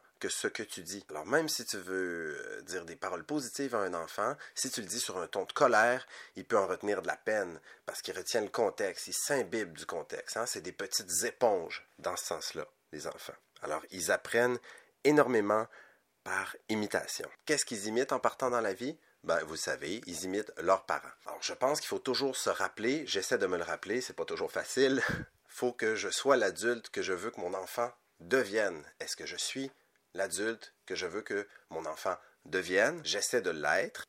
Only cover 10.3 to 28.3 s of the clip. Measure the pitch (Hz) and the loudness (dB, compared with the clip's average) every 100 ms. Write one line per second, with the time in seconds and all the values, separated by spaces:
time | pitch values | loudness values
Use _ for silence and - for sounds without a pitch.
10.3 | 110 120 104 87 - 98 - 95 87 110 | -4 -4 -4 -6 -8 -4 -4 -2 -2 -2
11.3 | - 117 95 82 - - - 87 87 - | 2 4 4 -2 -8 -12 -6 -4 -4 -4
12.3 | 80 - 80 - _ _ 76 76 - - | -6 -4 -8 -10 _ _ -10 -8 -10 -14
13.3 | - _ - 73 78 - 92 82 92 - | -16 _ -12 -6 -6 -6 -4 2 2 2
14.3 | 117 123 123 - - - _ 139 151 123 | 4 4 2 -6 -20 -20 _ 8 8 8
15.3 | 120 101 107 113 - - _ _ _ - | 6 6 2 2 -10 -20 _ _ _ -4
16.3 | 92 95 - - 107 104 95 - - - | -2 -2 -8 -2 0 2 0 -2 -8 -10
17.3 | - - 143 - 110 104 113 139 131 113 | -10 0 0 0 -2 0 0 2 2 2
18.3 | - 127 120 107 95 127 165 _ _ 82 | 2 0 2 0 -2 -6 -8 _ _ 0
19.3 | 82 78 80 - 69 71 104 - 82 95 | 0 0 -4 -2 -2 -2 -6 -6 -6 -2
20.3 | 98 - - 85 95 - 76 - - - | -2 -2 -2 4 4 4 -2 -2 -14 -12
21.3 | - - - 127 151 - 98 - 123 139 | -6 -6 0 2 2 -2 -2 0 0 0
22.3 | 123 107 87 95 - 110 151 - 98 - | 0 0 0 -2 0 0 0 0 -2 2
23.3 | 98 95 87 85 82 92 120 123 - 82 | 2 2 2 -2 -4 -2 -2 -2 -6 -4
24.3 | 82 80 - - - 135 135 - - - | -2 -2 -2 -2 4 4 4 0 -2 -6
25.3 | _ _ - 123 - 110 107 95 - 135 | _ _ -2 -2 2 0 0 0 0 6
26.3 | 131 101 92 113 120 - 101 90 90 107 | 6 6 2 0 0 -4 -4 -2 -2 -4
27.3 | - 90 95 92 - 120 - _ _ 85 | -6 -4 -4 -4 -2 -4 -4 _ _ 2